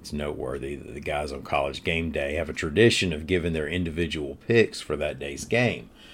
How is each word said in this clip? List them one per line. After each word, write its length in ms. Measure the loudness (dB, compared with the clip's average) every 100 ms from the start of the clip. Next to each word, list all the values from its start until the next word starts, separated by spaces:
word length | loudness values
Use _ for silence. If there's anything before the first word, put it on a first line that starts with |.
It's 120 | -8
noteworthy 640 | -4 -4 -4 -6 -6 -6
that 200 | -8 -10
the 60 | -8
guys 300 | -4 -4 -4
on 120 | -6
College 420 | -2 0 0 -2
Game 260 | -2 0 0
Day 240 | -2 -2
have 140 | -2 -4
a 40 |
tradition 600 | -4 0 6 6 6 2
of 160 | -2 0
giving 240 | 0 2
their 160 | 0 0
individual 680 | -2 -2 0 -2 -2 -6 -6 4
picks 320 | 6 6 2
for 160 | -4 -2
that 240 | -2 -4
day's 240 | -8 -8
game 460 | -2 2 2 0 -8 -20 -20